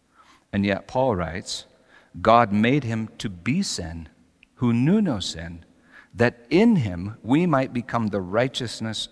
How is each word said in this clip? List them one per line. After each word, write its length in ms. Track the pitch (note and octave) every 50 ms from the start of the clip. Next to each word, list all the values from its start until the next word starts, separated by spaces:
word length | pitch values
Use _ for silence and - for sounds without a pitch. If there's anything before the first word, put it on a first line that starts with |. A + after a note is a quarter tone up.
| _ _ _ _ _ _ - _ _ _
and 140 | - G2+ G2
yet 220 | G2+ G2 F2+ -
Paul 280 | - - B2+ C3 C3 G#2+
writes, 500 | F2 E2+ D#2+ D#2+ G2+ A2 - - - - - _ _ _ _ _ - _ _ - F2
"God 320 | F2 A2 A2+ A#2+ A#2+ G2+
made 320 | G2+ G#2 G#2+ A#2 C3+ D3+ B2
him 260 | A2+ A2+ A2 A2 A2 - -
to 100 | - A#2
be 320 | F#2 E2+ E2+ A2+ C#3+ F#3+
sin, 480 | G3 - - - F2 E2 E2 E2 D#2+ - - _ _ _ _ _ _ _ _
who 180 | - B2+ A#2+ A#2
knew 300 | A#2 B2+ D#3 G3 A3+ G#3
no 160 | F3 A#2+ F#2+
sin, 460 | F2 - - E2 E2 E2 F2 E2 - _ _ _ _ _ - - - _
that 360 | - - A#2 B2 - - - -
in 280 | D3+ F3 A3+ A#3+ A3+
him 420 | E3+ A#2 F#2+ F2 F2 F2+ G#2+ A2+ -
we 240 | - G#2+ C3 D#3 F3+
might 280 | F3+ D3 C3 C3+ - -
become 340 | A#2+ A2 - - A#2 A2+
the 140 | G#2 F#2+ G2+
righteousness 880 | F#2 F2 F#2+ A2+ B2+ C3+ - - B2+ A2 - - A2 A2 G#2+ - - -